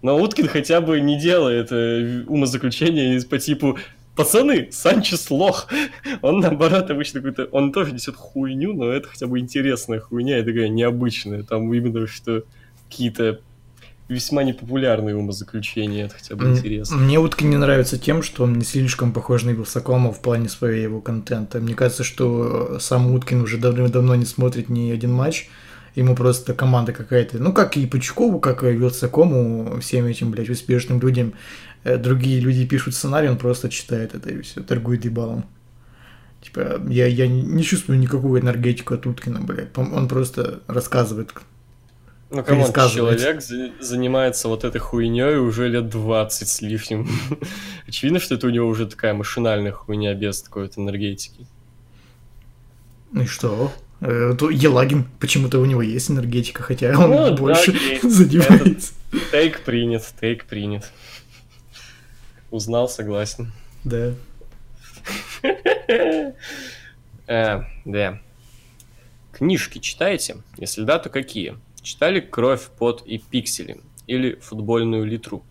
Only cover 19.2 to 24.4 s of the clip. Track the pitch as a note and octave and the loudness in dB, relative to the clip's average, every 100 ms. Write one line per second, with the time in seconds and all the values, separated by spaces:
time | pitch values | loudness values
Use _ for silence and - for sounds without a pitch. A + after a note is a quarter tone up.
19.2 | - B2 A#2+ A2+ A2 A#2+ A#2+ B2+ B2 G#2 | 0 0 2 -2 -4 -6 0 2 2 0
20.2 | B2 A#2 A2+ - A#2+ A2 A2 A2 A2+ A2+ | -2 0 -2 -2 0 0 -2 -4 -6 -6
21.2 | G2+ A#2 G#2 A#2+ A#2 A2+ B2+ - A#2+ - | -4 -6 -4 -4 -4 2 0 2 -6 0
22.2 | B2+ A#2+ A#2 A#2 A#2+ A#2+ - B2+ B2 B2+ | 0 2 0 -2 -2 -4 0 2 4 2
23.2 | B2+ B2 A2+ A2+ B2 A#2+ B2 B2 B2 B2 | 2 0 0 0 0 2 2 4 4 4
24.2 | A#2 - | 2 0